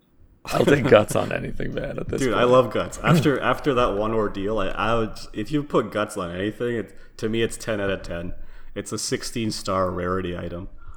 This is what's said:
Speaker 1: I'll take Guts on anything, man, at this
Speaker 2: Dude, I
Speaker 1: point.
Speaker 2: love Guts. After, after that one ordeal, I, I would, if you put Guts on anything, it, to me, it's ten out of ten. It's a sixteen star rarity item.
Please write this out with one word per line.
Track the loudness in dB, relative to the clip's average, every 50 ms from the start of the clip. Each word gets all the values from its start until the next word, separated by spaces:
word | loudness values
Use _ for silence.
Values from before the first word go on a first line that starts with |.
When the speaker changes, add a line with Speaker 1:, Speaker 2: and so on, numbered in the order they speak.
| _ _ _ _ -20 -20 -20 _ -8
Speaker 1:
I'll | -2 2 2 4
take | 6 4 4 6 6
Guts | 6 6 6 4 0
on | 0 0 0 -2
anything, | -4 -4 -4 -4 -4 -4 -4 -4
man, | -4 -6 -6 -6 -6
at | -6 -4
this | -2 0 0
Speaker 2:
Dude, | 2 2
I | 4
Speaker 1:
point. | 6 6
Speaker 2:
love | 8 6 6 4 2
Guts. | -2 -2 -4 -4 -2 4
After, | 6 6 6 6 4 2 2
after | 2 0 0 0 0 0 2
that | 2 2 2 2 0
one | 0 0 2
ordeal, | 2 2 0 0 -2 -2 -2 0 0
I, | 0 0
I | 0 0 0 2 2
would, | 2 0 0 -4 -8 -12 -10 -6
if | -6 -4 -2 -2
you | -2 -2
put | 0 0 0 0 0 0
Guts | -2 -2 -2 -2
on | -4 -6 -4 -2
anything, | -2 -2 -2 -2 -2 -4 -2 -2
it, | -4 -4 -6 -10 -16 -18 -16 -10 -6
to | -4 -2
me, | 0 2 0
it's | 0 -2 -4
ten | -4 -4 -2 -2
out | 0 -2
of | -2 -2
ten. | -4 -6 -6 -6 -4 -6 -6 -6 -6 -8 -10 -10 -10 -10 -8
It's | -8 -8 -6
a | -6 -6
sixteen | -4 -2 -4 -4 -4 -4 -4 -2 -2 -2
star | -2 -4 -4 -2 0 0 0 0
rarity | 0 -2 -2 0 0 0 -2 -4 -4
item. | -6 -6 -6 -8 -8 -10 -10 -12 -12 -12 -12 -12